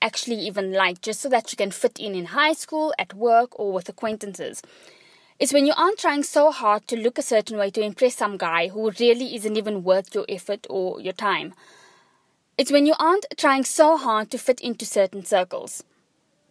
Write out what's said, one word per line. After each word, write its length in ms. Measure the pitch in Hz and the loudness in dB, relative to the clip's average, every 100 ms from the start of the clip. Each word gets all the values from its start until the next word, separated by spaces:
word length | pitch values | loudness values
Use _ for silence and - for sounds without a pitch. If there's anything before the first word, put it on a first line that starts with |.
actually 360 | 226 - - 226 | -4 -2 -6 -4
even 360 | 202 196 190 | -6 -6 -2
like, 280 | 190 185 180 | 2 0 0
just 200 | - 202 | -8 -6
so 80 | 285 | 0
that 200 | 247 - | 0 0
you 60 | - | -4
can 160 | 202 | -4
fit 260 | - 240 - | 0 -2 -2
in 160 | 214 | -8
in 120 | 190 170 | -6 -4
high 260 | 220 302 | 0 2
school, 420 | 320 - 311 311 294 | 0 -4 -4 -2 -4
at 160 | 196 | -8
work, 460 | 196 233 233 247 - | -2 2 4 2 -2
or 140 | 202 | -4
with 160 | 185 180 | -4 -6
acquaintances. 720 | - 220 214 208 180 147 233 - _ - - _ _ _ - | -8 -6 -6 -10 -10 -10 -12 -16 _ -20 -20 _ _ _ -2
It's 140 | 277 | 2
when 140 | 277 285 | 4 4
you 80 | - | 4
aren't 220 | 339 427 | 2 2
trying 240 | 339 285 | 0 0
so 280 | 285 302 302 | 0 4 4
hard 380 | 294 220 208 - | 4 2 0 0
to 80 | 233 | -2
look 220 | 226 247 | -2 -2
a 40 | |
certain 360 | - 226 214 214 | 0 0 0 -2
way 100 | 202 | -2
to 100 | 208 | -2
impress 320 | 214 190 254 | -4 2 2
some 240 | - 208 196 | 2 -4 -2
guy 300 | 175 165 180 | -2 0 -2
who 220 | 208 220 - | -2 -4 2
really 360 | 240 233 254 226 | 4 4 0 -6
isn't 220 | 214 214 | -4 -4
even 260 | 214 208 | -4 -2
worth 300 | 180 185 190 | 2 2 0
your 100 | 208 - | -6 -6
effort 360 | 190 - 208 - | -8 -8 -8 -6
or 280 | 196 185 - | -6 -4 -6
your 140 | 180 | -10
time. 400 | 185 208 170 156 - _ _ _ _ _ _ _ _ _ - | -4 -2 -2 -4 -14 _ _ _ _ _ _ _ _ _ -4
It's 160 | 269 | 2
when 140 | 285 285 | 4 4
you 80 | 311 | 4
aren't 280 | 311 392 - - | 4 2 0 0
trying 280 | 294 269 | 2 2
so 340 | 262 - 311 320 | 2 4 4 4
hard 320 | 262 214 214 | 2 -2 -2
to 80 | 254 | -4
fit 240 | - 254 | -2 0
into 240 | 247 226 220 | -2 -6 -2
certain 400 | 208 190 202 175 | 0 0 -2 0
circles. 580 | 196 180 139 - - - _ _ _ _ _ _ | 2 2 -4 -10 -12 -16 _ _ _ _ _ _